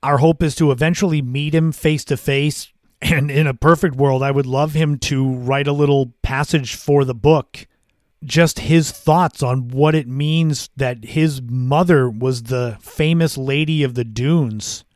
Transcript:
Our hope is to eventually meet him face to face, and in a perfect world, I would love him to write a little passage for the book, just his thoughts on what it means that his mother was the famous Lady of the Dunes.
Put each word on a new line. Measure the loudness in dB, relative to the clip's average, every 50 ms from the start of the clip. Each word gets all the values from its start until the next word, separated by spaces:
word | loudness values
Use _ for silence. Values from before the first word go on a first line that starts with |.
| 0
Our | 2 2 4
hope | 4 4 4 2 0
is | -2 0
to | 2 2 2
eventually | 2 2 2 0 0 0 0 0 0 0
meet | -2 -2 -4 -4 -4 0 0
him | 2 2 0
face | -2 0 0 0 0 0 -2
to | -4 -4
face, | -4 -2 -2 0 0 0 0 -2 -4 -12 -16 _ _ _ _ _ _
and | -2 0 0 0 0 0
in | 0 0 0 0
a | 0
perfect | 2 4 4 4 4 2 -2 0
world, | 2 2 2 2 2
I | 0 0
would | 0 0 -2
love | 0 0 -2 -2 0 0
him | 0 0 0 0 -2
to | -4 -4 -2 0 0 0 -2
write | -4 -2 -2 -2 0 0 -2
a | 0
little | 2 2 2 4 2 0 -2 _ _
passage | -6 -4 -2 -2 -4 0 0 -2 -2 -2 -12
for | -10 -2 0 2 2 2
the | 0 -4
book, | 0 4 4 4 4 2 _ _ -20 -20 _ _ _ _ _ _ _ _ _ _ _ -14
just | -2 2 2 2 2 0 -4
his | -2 2 2 2 2 0
thoughts | -6 -4 0 2 2 2 2 0 -2 -4
on | -4 -2 -2 -2 -4 -6
what | 0 2 2 2 2
it | 0 -2 -4
means | -6 -4 -2 0 0 0 0 0 -2 -4 -6 -14 _ -4
that | -4 -4 -4 -8 -12
his | -6 -2 0 0 0 0 -4
mother | -8 -6 -4 -4 -2 0 2 2 4 4 4 4 4 2
was | -2 -2 -4 -2 -4 -4 -6
the | -6 -4 -4 -4 -4 -6 -10
famous | _ -20 -4 -2 0 2 2 2 2 0 -2 -4
Lady | -4 -2 -2 -2 0 -2 0 0
of | 0 -2 -2
the | -4 -6
Dunes. | -6 -4 -4 -2 0 0 0 0 -2 -4 -8 -10 -10 -12 -14 -16 _ _